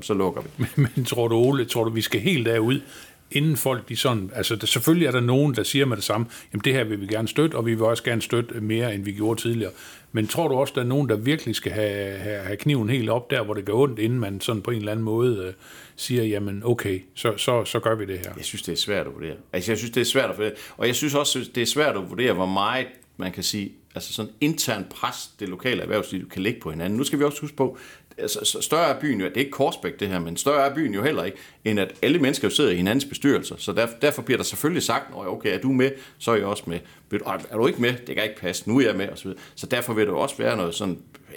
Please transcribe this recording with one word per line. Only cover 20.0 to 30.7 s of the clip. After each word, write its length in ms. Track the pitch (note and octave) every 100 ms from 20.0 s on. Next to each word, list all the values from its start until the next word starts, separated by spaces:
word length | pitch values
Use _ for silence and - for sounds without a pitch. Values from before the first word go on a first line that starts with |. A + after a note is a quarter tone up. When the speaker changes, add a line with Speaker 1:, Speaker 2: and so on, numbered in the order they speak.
Speaker 1:
er 40 | A#2
svært 240 | C#3 A2+
at 80 | F#2
vurdere. 160 | G#2+ - - -
Og 100 | A2+
jeg 80 | A#2+
synes 200 | D3+ C#3+
også, 340 | C#3+ C3 A#2 B2+
det 60 |
er 40 | A2+
svært 280 | C#3+ D3+ G2+
at 140 | F2+
vurdere, 240 | F#2 B2+
hvor 120 | F2+ F#2
meget, 420 | F#2+ G#2 B2+ B2+ - _ -
man 140 | F#2
kan 120 | F#2
sige, 280 | F2 G#2 G2 - _ -
altså 180 | -
sådan 180 | - G#2+ -
intern 440 | D3 D#3+ - G#2+ F2+
pres, 400 | - B2 - - -
det 100 | F#2+
lokale 320 | F2+ B2+ A2
erhvervsliv 480 | F2 G#2 - F#2+ -
kan 120 | -
lægge 160 | F#2+ -
på 100 | -
hinanden. 260 | D#2+ F2 G#2+
Nu 60 |
skal 160 | C#3+ D3
vi 40 |
også 180 | C#3+ D3
huske 140 | D3 -
på, 200 | C3 - - - _ -
altså, 220 | - - G#2+
s-, 200 | - -
større 300 | D#3 E3 C3
er 40 |
byen 200 | D3 G#2+
jo, 60 | F#2
det 80 | G2+
er 40 |
ikke 120 | C#3
Korsbæk 480 | - C#3+ F3 F2 -
det 80 | G2+
her, 120 | F#2
men 180 | E2+ E2+
større 320 | C#3 D3
er 60 | C#3